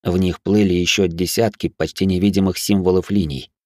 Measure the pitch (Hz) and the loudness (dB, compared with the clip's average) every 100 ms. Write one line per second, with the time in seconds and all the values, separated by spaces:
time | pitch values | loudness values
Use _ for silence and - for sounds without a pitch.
0 | - 90 92 87 - 104 101 90 87 - | 0 0 0 -2 0 2 2 2 0 0
1 | 92 82 90 - 113 - - _ 80 - | -2 -2 -4 0 -2 -2 -8 _ -6 -2
2 | 95 92 101 98 95 - - 98 90 92 | -2 2 2 2 0 -2 -2 0 2 0
3 | - 104 80 67 - _ | 0 -2 -2 -6 -12 _